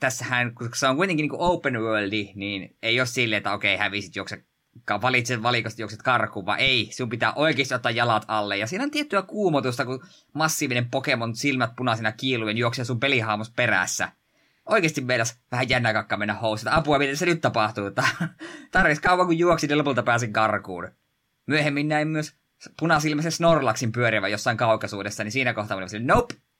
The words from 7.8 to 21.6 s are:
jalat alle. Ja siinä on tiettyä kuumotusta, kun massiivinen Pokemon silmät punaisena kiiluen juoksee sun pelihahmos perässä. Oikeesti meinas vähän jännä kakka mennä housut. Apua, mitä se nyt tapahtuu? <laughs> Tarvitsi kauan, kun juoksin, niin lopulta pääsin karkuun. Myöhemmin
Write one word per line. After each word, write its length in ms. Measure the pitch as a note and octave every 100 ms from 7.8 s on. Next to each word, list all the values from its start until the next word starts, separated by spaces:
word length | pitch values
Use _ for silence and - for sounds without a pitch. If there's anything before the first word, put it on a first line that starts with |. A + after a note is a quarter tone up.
| A#2+
jalat 320 | A#2 A#2+ A2 -
alle. 280 | G#2+ G#2 G2+
Ja 100 | A2
siinä 180 | A3 C#4+
on 60 |
tiettyä 320 | D4 D4 G3+
kuumotusta, 600 | F#3+ G#3+ G3 D3 B2+ B2 B2+
kun 200 | C3 - - _
massiivinen 580 | C#3+ D#3 - C#3+ B2 A#2+
Pokemon 460 | C#3 D3 B2 A#2 A2+
silmät 400 | C#3+ C3 A#2+ -
punaisena 360 | B2+ A2+ A2
kiiluen 440 | A2 C3+ B2 A2 G#2+
juoksee 280 | A#2+ B2 A#2+
sun 160 | A#2+
pelihahmos 500 | C#3 C3+ A2 G#2+ A2
perässä. 600 | - B2 G2 F2+ - F2 - _ _ _ _ -
Oikeesti 340 | A3 D#3+ D3+
meinas 400 | B2 B2+ A#2+ - -
vähän 180 | B2 B2+
jännä 240 | B2+ A#2+
kakka 240 | G#2+ G2+ G2+
mennä 180 | G#2 G2+
housut. 340 | A2+ G#2+ A#2
Apua, 260 | D#3 D3+ C#3
mitä 180 | C#3 C#3+
se 100 | F3
nyt 140 | E3
tapahtuu? 500 | C3 A#2 G#2+ A2+ G2+ A2 B2+ - F3
<laughs> 400 | - D#4+ - -
Tarvitsi 320 | F#3 F3+ D3+
kauan, 240 | F#3 F3+ F3+
kun 120 | E3
juoksin, 300 | F3 E3 D3
niin 100 | D3
lopulta 240 | C#3+ A#2+
pääsin 300 | A2+ A#2+ A#2+
karkuun. 560 | G#2 A2 G#2 G2 F2+ E2+ _ _ _ _ _ -
Myöhemmin 420 | D3